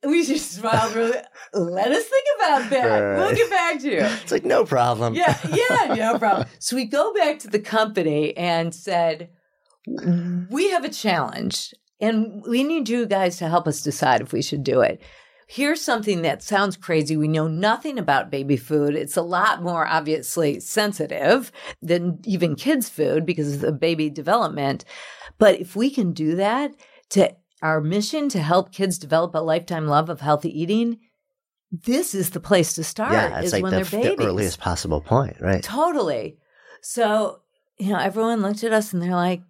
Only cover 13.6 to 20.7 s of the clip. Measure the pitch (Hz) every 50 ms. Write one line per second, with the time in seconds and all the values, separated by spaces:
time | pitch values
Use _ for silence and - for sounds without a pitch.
13.6 | 170 165 143 - - 147 135 - - 135 127 110 120 135 - 113 - - - 147
14.6 | 131 135 127 127 120 - 107 - - - - - - _ _ _ _ _ - 226
15.6 | 277 285 320 311 - - 262 226 208 214 196 170 165 160 139 - - - 208 196
16.6 | 202 202 180 - - - 170 160 151 143 160 156 151 151 156 156 156 160 156 165
17.6 | 190 214 226 233 - 311 277 247 175 143 143 135 - - - 139 139 139 143 123
18.6 | - - 151 151 147 147 147 156 151 143 - 190 165 170 180 175 196 220 - 175
19.6 | 175 175 175 165 156 - 160 160 156 151 156 151 - - - 175 165 147 143 -
20.6 | - -